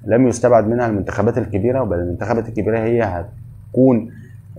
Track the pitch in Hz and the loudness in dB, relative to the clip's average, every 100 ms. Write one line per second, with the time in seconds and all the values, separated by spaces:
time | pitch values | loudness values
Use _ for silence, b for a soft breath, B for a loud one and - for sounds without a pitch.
0 | - 110 127 110 123 117 107 120 120 104 | 0 2 2 2 4 4 4 0 0 -2
1 | 92 - 107 120 101 98 110 131 113 87 | -4 -2 0 0 -2 -2 0 0 -2 -2
2 | 87 85 104 117 117 110 101 113 110 117 | -2 -4 -2 -2 -2 -4 -2 0 0 0
3 | 107 87 85 - - - - - 131 120 | 0 -4 -10 -14 -20 -20 -6 2 4 4
4 | - B B B B | -2 B B B B